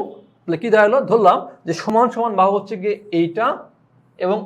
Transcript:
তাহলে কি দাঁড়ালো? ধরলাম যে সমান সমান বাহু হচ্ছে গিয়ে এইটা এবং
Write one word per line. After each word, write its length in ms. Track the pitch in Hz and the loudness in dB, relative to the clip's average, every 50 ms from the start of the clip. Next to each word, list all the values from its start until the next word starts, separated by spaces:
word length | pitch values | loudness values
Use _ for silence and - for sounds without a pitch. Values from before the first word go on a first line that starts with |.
| - - - - - _ _ _ | -2 -6 -12 -20 -20 _ _ _
তাহলে 160 | _ - 165 160 233 | _ -6 -6 -4 0
কি 40 | 233 220 | 2 4
দাঁড়ালো? 220 | 214 214 208 226 277 - - | 4 4 4 4 2 0 0
ধরলাম 300 | 202 233 202 180 208 - - - - - _ 165 | 0 4 4 4 4 4 -2 -8 -16 -14 _ -8
যে 60 | 160 - - | -8 -6 -4
সমান 240 | 220 220 226 247 233 240 | -2 0 2 2 2 0
সমান 160 | 226 233 233 208 190 | -4 -4 -4 0 2
বাহু 120 | 185 196 202 202 | 2 2 2 -2
হচ্ছে 180 | 196 196 220 185 | -4 -6 -10 -6
গিয়ে 140 | 180 208 202 202 - - 175 165 | -4 -4 -4 -6 -8 -4 -2 -2
এইটা 260 | 170 165 170 214 226 277 311 - - - _ _ _ _ _ _ _ _ _ - 180 | -2 -2 -2 -2 -2 -2 -4 -6 -10 -18 _ _ _ _ _ _ _ _ _ -6 -4
এবং 120 | 180 202 220 208 | -2 -2 -4 -2